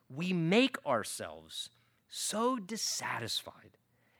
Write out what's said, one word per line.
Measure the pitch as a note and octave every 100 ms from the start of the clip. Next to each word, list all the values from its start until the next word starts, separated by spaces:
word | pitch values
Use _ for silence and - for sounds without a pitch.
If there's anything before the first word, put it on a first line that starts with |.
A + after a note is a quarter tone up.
| -
we | C3 F3+
make | F3+ E3 G#3 C4+ - -
ourselves | A#2 F#2+ - F2+ D#2 D#2+ - - _ _ _ _
so | - - G#3 A#3+ B3+
dissatisfied | F3+ A3 - - - A#2 A2 - - - G2+ _ _ _ _